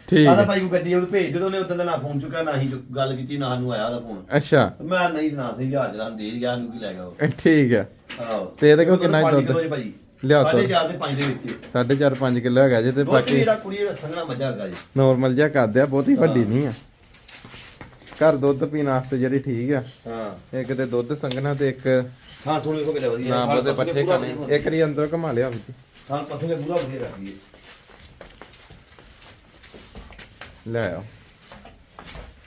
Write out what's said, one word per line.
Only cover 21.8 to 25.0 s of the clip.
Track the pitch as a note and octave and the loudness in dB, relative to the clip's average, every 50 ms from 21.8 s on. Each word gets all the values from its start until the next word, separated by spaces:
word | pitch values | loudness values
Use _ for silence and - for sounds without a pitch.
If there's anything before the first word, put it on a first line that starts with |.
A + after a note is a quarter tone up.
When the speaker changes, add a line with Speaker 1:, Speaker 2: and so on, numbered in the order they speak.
| - C3 C3 B2+ B2 B2 - - - - - - - | 0 2 2 2 0 -2 -10 -18 -20 -20 -20 -12 -6
Speaker 2:
ਹਾਂ, | C#3+ D#3 D#3 | -4 -4 -2
ਤੁਹਾਨੂੰ | - D3+ D#3 D#3 | -2 -2 -4 -2
ਵੇਖੋ | - D3+ - | -2 -2 -2
ਕਿੱਡਾ | C#3+ C3 A#2+ | -2 -2 -2
ਵਧੀਆ। | A#2 B2 B2+ B2 B2 | -2 -2 -2 -2 0
Speaker 1:
ਨਾ | B2 B2 | 0 0
Speaker 2:
ਥਾਣ | C3+ C#3+ B2+ | 2 0 2
Speaker 1:
ਉਹਦੇ | C3 C#3 C#3 | 2 0 0
Speaker 2:
ਪਾਸੇ | C3+ - E3+ | 0 -2 -2
Speaker 1:
ਪੱਠੇ | E3 C#3 C#3 | 0 0 2
Speaker 2:
ਪੂਰਾ | - - | 2 2
Speaker 1:
ਖਾਣੇ। | B2+ B2 B2+ B2+ | 0 0 -4 -6
Speaker 2:
ਵਧੀਆ। | D3 C#3+ B2 C#3+ | -8 -2 0 0
Speaker 1:
ਇੱਕ | D3 C#3+ | 0 0
ਵਾਰੀ | - D#3 D#3+ D#3+ | 0 0 0 0
ਅੰਦਰੋਂ | D3+ C#3+ C#3+ | 0 0 -2